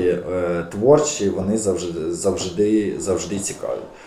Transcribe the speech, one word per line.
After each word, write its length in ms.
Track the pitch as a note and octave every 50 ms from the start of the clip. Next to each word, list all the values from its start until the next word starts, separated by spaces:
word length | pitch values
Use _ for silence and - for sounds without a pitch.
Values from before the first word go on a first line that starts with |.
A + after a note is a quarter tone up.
| F2+ F2+ F2 F2 F2 F2
е, 340 | F#2 F2+ F2 F2 F2 E2+ E2+ -
творчі, 580 | - G2+ A2 C3 D3 D3+ D3+ - - - G#2 G2
вони 280 | F2 F#2+ F#2+ G2 A2 A2
завжди, 540 | G2+ G2 F2+ E2+ F2+ F2 E2 E2+ D#2 E2+
завжди, 840 | F2 E2+ F#2 G2 F#2 - F2+ F#2 E2+ G2+ G#2 G#2 A2 G#2+ G2+ F#2+ - -
завжди 400 | E2 G2 F2+ E2 - E2+ G2+ G2
цікаві. 400 | G2+ - - - - A#1+ B1 - - - - - -